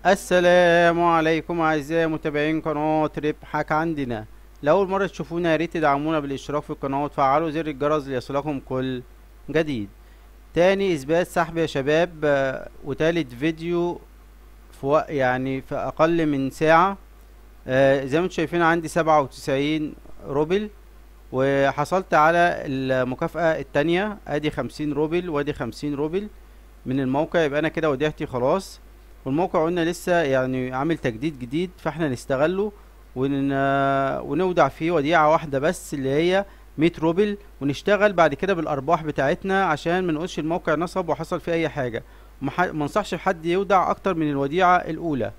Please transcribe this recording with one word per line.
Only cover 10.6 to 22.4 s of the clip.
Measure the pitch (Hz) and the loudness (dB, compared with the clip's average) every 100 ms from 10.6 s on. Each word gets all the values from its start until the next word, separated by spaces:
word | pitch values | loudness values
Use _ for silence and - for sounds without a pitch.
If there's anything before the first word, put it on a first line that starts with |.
| 180 196 196 160 | 4 4 0 -2
إثبات | 131 165 175 | 0 0 0
سحب | - 160 165 | -2 -2 -2
يا | 160 | -2
شباب، | 143 131 156 180 156 | -2 0 2 0 0
آه، | 151 139 135 131 - - | 0 2 0 -4 -10 -14
وتالت | 151 131 156 170 135 | -10 0 0 0 -4
فيديو | 120 156 160 170 175 175 170 - - - - - - - | -4 -4 -2 -4 -2 -2 -6 -14 -20 -20 -20 -20 -20 -20
في | - 139 | -8 2
وق-، | 151 - | 2 2
يعني | 151 127 127 131 135 | 0 0 0 -2 -6
في | - 139 | -6 -6
أقل | 117 - 160 170 156 | -6 0 2 4 2
من | 143 135 | 0 -2
ساعة. | - 156 165 185 190 - - - - - - - | 0 4 6 4 0 -14 -20 -20 -20 -20 -18 -2
آه، | 131 135 139 135 | 4 4 4 2
زي | 151 | 0
ما | |
انتم | 180 - | 0 -2
شايفين | 156 175 | -2 2
عندي | 165 170 160 | 2 2 0
سبعة | 175 156 156 | 0 4 4
وتسعين | 131 - - 135 143 156 151 - - - - | 2 -6 -2 0 0 -2 -4 -10 -18 -14 -4
روبل، | 143 156 196 208 - - - - - - | -2 0 0 -2 -12 -20 -20 -20 -20 -8
وحصلت | 127 135 139 139 139 147 185 190 | 0 2 4 2 0 -2 -2 2
على | 160 156 170 | 4 6 6